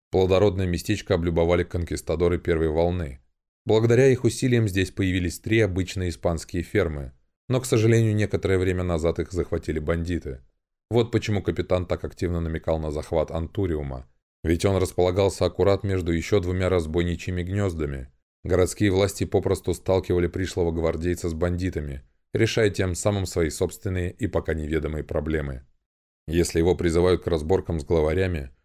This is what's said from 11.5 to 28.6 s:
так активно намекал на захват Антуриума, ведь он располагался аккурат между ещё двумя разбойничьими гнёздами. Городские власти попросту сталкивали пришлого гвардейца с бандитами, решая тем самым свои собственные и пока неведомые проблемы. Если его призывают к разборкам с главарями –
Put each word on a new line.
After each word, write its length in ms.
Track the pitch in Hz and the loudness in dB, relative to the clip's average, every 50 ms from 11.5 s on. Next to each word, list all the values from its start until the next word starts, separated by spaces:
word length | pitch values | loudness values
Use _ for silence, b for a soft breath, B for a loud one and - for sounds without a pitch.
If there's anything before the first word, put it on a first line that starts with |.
| 85 - 85 - 90 92 87 | -2 -2 -2 0 -2 -2 0
так 180 | - 87 85 - | -2 -4 -4 -6
активно 380 | 76 - - 95 87 87 85 | -8 -8 -6 -4 -4 -2 -2
намекал 380 | 82 82 80 80 - 85 80 80 | -2 -4 -4 -4 -2 -2 -2 -2
на 120 | 78 76 | -2 -4
захват 400 | 73 76 76 - 87 80 78 - | -6 -6 -6 -2 -2 0 0 0
Антуриума, 760 | 95 82 82 80 - 104 98 87 80 76 71 67 65 64 65 - _ _ _ _ _ _ - | -2 -6 -6 -6 -4 -4 -2 -2 -2 -4 -6 -6 -10 -10 -14 -16 _ _ _ _ _ _ -2
ведь 220 | 80 87 82 95 | 0 0 2 2
он 120 | 98 98 92 | 2 2 2
располагался 680 | 92 - - - 90 92 90 101 98 95 - - 92 | 0 0 0 2 2 2 2 2 2 2 2 0 -2
аккурат 380 | 87 - - 90 98 98 95 - | -2 0 2 2 2 2 2 0
между 280 | 98 95 92 82 85 | -2 -2 -2 0 0
ещё 280 | 85 82 80 - 107 101 | -2 -2 0 0 0 0
двумя 300 | 90 90 92 92 92 90 | 2 0 -2 0 0 2
разбойничьими 720 | 92 87 80 78 80 87 85 87 85 80 - 95 92 90 85 | 2 0 0 0 0 0 0 0 -2 -4 -4 -6 -6 -4 -4
гнёздами. 680 | 90 95 101 101 95 82 78 73 71 69 65 64 - _ _ _ _ _ _ - | -4 -2 -2 -2 -2 -2 -2 -4 -4 -6 -8 -10 -14 _ _ _ _ _ _ -4
Городские 480 | 82 87 87 90 85 - - 107 101 | 0 2 2 2 2 2 0 0 2
власти 320 | 92 95 101 95 - - 98 | 4 2 2 0 0 -4 -2
попросту 500 | - - 98 90 98 95 87 - 92 85 | 0 0 0 2 0 -2 -2 -2 -4 -4
сталкивали 540 | - - - 95 92 87 - 90 90 87 82 | -2 0 0 0 0 2 0 0 2 0 0
пришлого 440 | - 90 92 87 - 92 87 85 | -2 -4 -6 -4 -2 0 0 0
гвардейца 580 | 82 82 82 82 80 78 85 90 87 - - 87 | 0 0 0 0 0 0 -2 -2 -2 -2 -4 -6
с 40 | 80 | -4
бандитами, 680 | 80 90 87 90 87 92 90 - 78 73 71 67 67 - _ _ _ _ _ - | -2 -2 -2 0 -2 -2 -4 -4 -4 -6 -8 -10 -12 -14 _ _ _ _ _ -2
решая 360 | 107 113 110 - 120 110 101 | 0 0 0 2 2 2 2
тем 240 | 95 - 98 92 85 | 2 0 -2 -2 -2
самым 320 | - - 107 101 98 92 | -2 0 0 0 0 -2
свои 240 | - - 90 85 76 | -2 0 0 0 0
собственные 600 | - - 92 85 - - - 98 92 90 87 87 | 0 -2 -2 -4 -4 -6 -6 -4 -4 -2 -4 -4
и 160 | - - - 85 | -4 -6 -4 -2
пока 260 | - 85 - - 80 | -2 -2 -2 -2 -2
неведомые 500 | 78 76 73 78 78 73 73 78 76 69 | -4 -2 -2 -2 -2 -2 -2 -4 -6 -6
проблемы. 640 | - - 78 73 78 78 78 71 69 65 64 - _ _ _ _ _ _ _ _ _ _ _ _ - | -4 -4 -4 -2 -2 -2 -2 -2 -4 -8 -10 -14 _ _ _ _ _ _ _ _ _ _ _ _ -2
Если 320 | 80 87 82 - - 82 | 0 0 0 2 2 2
его 160 | 82 90 87 | 2 4 2
призывают 480 | 87 87 85 80 87 87 92 90 80 - | 2 2 2 2 4 4 4 2 2 2
к 40 | 85 | 0
разборкам 520 | 85 78 76 80 95 87 - - 87 78 | -2 -2 0 0 0 0 0 -2 -4 -4
с 60 | 71 | -2
главарями – 640 | - 87 80 76 78 80 92 95 92 87 73 67 67 - _ | 0 2 2 2 2 2 0 0 -2 -2 -4 -8 -10 -14 _